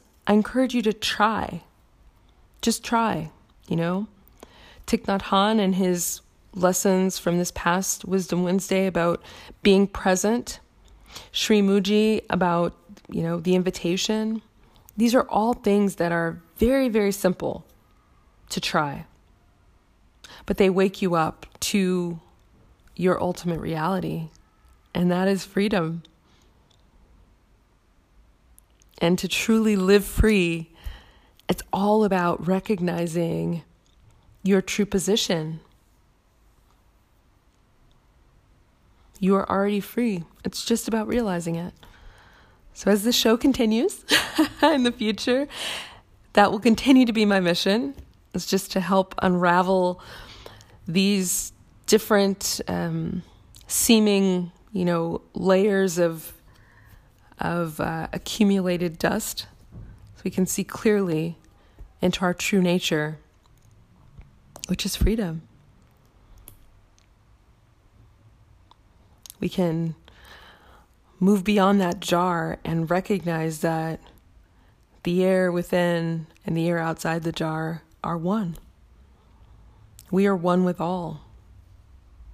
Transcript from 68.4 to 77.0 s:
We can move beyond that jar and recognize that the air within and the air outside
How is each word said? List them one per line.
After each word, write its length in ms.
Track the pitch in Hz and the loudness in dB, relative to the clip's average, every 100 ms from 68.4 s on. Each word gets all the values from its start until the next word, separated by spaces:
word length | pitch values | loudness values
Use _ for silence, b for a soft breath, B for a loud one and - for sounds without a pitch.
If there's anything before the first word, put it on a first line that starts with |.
| _ _ _ _ _ _ _ _ - - | _ _ _ _ _ _ _ _ -20 -8
We 100 | 185 | -6
can 460 | - 175 160 165 156 - B B B B B B B B _ _ - | -2 -2 -2 -4 -8 -16 B B B B B B B B _ _ -2
move 240 | 185 208 | 2 2
beyond 380 | 196 208 190 202 | 2 2 4 4
that 180 | 175 175 | 2 -2
jar 600 | - 175 180 170 160 - | -2 0 2 0 -4 -6
and 260 | - 165 160 | -4 -4 0
recognize 720 | 180 185 196 170 160 160 156 | -2 -2 -4 -2 -4 -4 -2
that 380 | 165 160 160 160 - - _ - _ b b b b _ | -2 -2 -4 -8 -14 -20 _ -20 _ b b b b _
the 200 | 175 180 | -2 2
air 280 | 185 185 185 | 2 2 2
within 760 | 175 175 180 175 170 165 165 156 _ - | -2 -2 0 2 0 -2 -4 -8 _ -4
and 100 | 165 | -2
the 140 | 170 | 0
air 80 | 170 | -2
outside 460 | 165 160 | -4 -4